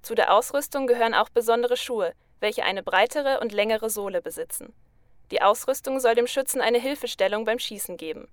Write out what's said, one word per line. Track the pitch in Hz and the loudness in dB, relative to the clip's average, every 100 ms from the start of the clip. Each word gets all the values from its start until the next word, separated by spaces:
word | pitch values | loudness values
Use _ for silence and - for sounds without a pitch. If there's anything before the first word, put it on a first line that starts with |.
Zu | - | -2
der | 233 - | 0 6
Ausrüstung | 202 - 285 285 285 262 | 4 4 -4 -2 -4 0
gehören | 240 226 | 2 4
auch | 214 220 | 2 2
besondere | - 226 233 240 247 | 0 2 2 2 -2
Schuhe, | - 233 175 - _ _ | -2 -2 -4 -6 _ _
welche | 214 208 | -4 0
eine | - 196 | -2 -2
breitere | - 190 233 302 277 269 | 0 2 2 2 0 0
und | 226 | 0
längere | 208 214 220 220 | -2 0 0 -2
Sohle | 208 202 180 | -4 -4 -4
besitzen. | 165 160 165 - - _ _ _ _ - - | -6 -10 -10 -10 -14 _ _ _ _ -20 -6
Die | - | 2
Ausrüstung | 196 220 - 269 269 269 | 2 2 -2 -4 -2 0
soll | 240 | 2
dem | 233 240 | 2 2
Schützen | 277 262 262 | -2 -2 0
eine | 226 240 | 2 2
Hilfestellung | 254 285 247 - 190 208 | 0 -4 -8 -2 0 0
beim | 220 240 | -2 -4
Schießen | - 202 - 175 | -6 -8 -10 -10
geben. | 160 156 - | -10 -10 -14